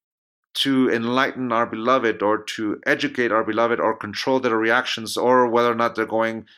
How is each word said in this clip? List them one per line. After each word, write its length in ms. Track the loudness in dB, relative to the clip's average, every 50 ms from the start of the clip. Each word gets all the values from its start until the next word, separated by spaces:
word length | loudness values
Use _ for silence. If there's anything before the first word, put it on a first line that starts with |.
| _ _ _ _ _ _ _ _ _ _ -6
to 360 | -2 0 2 2 4 4 2
enlighten 600 | 2 0 0 0 0 0 0 0 -2 -6 -4 -2
our 140 | 0 0 0
beloved 560 | -2 -4 -4 0 0 2 2 2 0 0 0
or 200 | 0 0 0 0
to 380 | -4 -8 -8 -6 -4 -4 -4 -4 -2
educate 440 | -2 -2 0 -2 -4 -2 -2 0 2
our 140 | 2 0 0
beloved 340 | 0 0 0 0 0 0 0
or 180 | 0 -2 -2
control 440 | -2 -8 -10 -8 -6 -2 0 0 0
their 160 | 0 0 0
reactions 600 | 0 2 2 2 0 0 -2 -6 -8 -8 -6 -4
or 320 | 0 2 4 4 4 4 4
whether 220 | 4 2 2 2
or 60 | 2
not 180 | 0 -2 -2 0
they're 120 | -2 -4
going 400 | -2 0 -2 -2 -2 -4 -8 -12 -16 -20